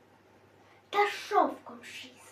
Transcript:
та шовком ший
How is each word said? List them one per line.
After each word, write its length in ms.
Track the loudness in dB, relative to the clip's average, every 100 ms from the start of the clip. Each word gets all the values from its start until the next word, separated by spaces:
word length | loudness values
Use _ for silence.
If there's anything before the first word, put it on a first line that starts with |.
| _ _ _ _ _ _ _ -20 _
та 140 | 2 2
шовком 760 | 0 0 2 2 0 -14 -18
ший 380 | -16 -16 -16 -20 -20